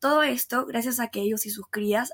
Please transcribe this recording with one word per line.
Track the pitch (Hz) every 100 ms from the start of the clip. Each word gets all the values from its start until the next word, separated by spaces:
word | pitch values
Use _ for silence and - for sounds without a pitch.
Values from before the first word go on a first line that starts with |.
Todo | 269 302
esto | 302 247 - 240 262
gracias | 233 240 240
a | 233
que | 202
ellos | 202 214 208
y |
sus | 208 196
crías | 214 208 208 247